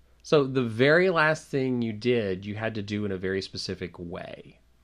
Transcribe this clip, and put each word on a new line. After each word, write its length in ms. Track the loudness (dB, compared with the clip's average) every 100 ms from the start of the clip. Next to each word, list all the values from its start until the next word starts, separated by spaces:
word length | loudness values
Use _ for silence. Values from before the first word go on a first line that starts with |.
| _ _
So 220 | 2 2 4
the 180 | 0
very 460 | 0 4 6 6 4
last 380 | 4 2 0 -2
thing 340 | -2 0 0
you 100 | -2
did, 540 | 0 2 2 2 -4 -6
you 100 | -6
had 200 | -4 -6
to 60 |
do 220 | -4 -4
in 80 | -2
a 60 | -4
very 240 | -2 -4
specific 560 | -4 -10 -8 -8 -8 -10
way 640 | -12 -10 -12 -14 -18 _ _ _